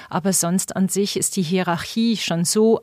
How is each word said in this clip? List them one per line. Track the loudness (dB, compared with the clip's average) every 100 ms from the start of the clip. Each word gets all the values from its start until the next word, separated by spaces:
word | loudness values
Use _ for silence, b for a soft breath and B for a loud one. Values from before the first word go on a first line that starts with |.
| B
aber | -4 0
sonst | 0 0 0 -2 -2
an | -2
sich | 0 -2 -2
ist | -2 -2
die |
Hierarchie | 0 0 0 -2 -2 -2 0 0
schon | -2 0
so | 0 4 4 4